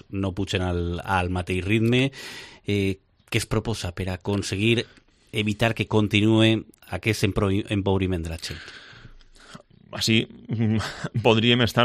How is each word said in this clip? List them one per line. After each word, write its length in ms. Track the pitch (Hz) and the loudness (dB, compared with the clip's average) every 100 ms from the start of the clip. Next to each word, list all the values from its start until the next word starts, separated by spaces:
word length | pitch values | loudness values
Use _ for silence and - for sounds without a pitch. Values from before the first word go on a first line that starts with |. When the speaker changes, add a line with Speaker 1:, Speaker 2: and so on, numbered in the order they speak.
| - | -10
Speaker 1:
no 240 | 98 95 | -4 -4
pugen 320 | 95 98 95 | -4 -4 -2
al, 380 | 90 87 87 87 | -2 -2 -2 -4
al 240 | - 92 90 | -2 0 0
mateix 360 | 90 90 92 95 | -4 -2 -4 0
ritme. 400 | 113 113 127 139 - - - - - | 2 2 2 0 -4 -16 -16 -18 -12
Eh, 380 | - 101 95 95 _ _ - | -4 0 0 -4 _ _ -6
què 100 | 110 | -6
es 80 | - | -2
proposa 420 | 113 117 104 87 | -4 -2 -6 -8
per 160 | 90 95 | -6 -6
aconseguir 760 | 90 - 101 - 98 113 117 - - _ _ _ | -6 -4 -4 -2 -2 2 0 -2 -16 _ _ _
evitar 400 | 113 107 104 113 - | -4 -2 0 0 0
que 140 | 104 | 0
continue 600 | 107 104 107 110 110 110 110 - _ - | 2 4 4 4 6 4 4 -2 _ -12
aquest 380 | 92 113 104 104 | -4 -2 0 0
empro-, 240 | 104 101 | 0 0
empobriment 720 | 98 - 101 98 95 92 87 | 0 0 -2 0 0 0 -2
de 80 | 80 | -6
la 80 | 80 | -8
gent? 220 | - 78 - - - - - - - - - - _ - 50 | -10 -12 -16 -20 -20 -20 -20 -20 -20 -20 -20 -20 _ -20 -14
Speaker 2:
Així, 300 | - 113 113 | -4 2 2
mm, 560 | - - - 113 110 110 - - | 2 -10 -6 0 2 0 -2 -8
<laughs> 260 | - 110 117 | -6 2 4
podríem 400 | 110 120 120 113 | 4 4 4 2
estar, 160 | 120 | 2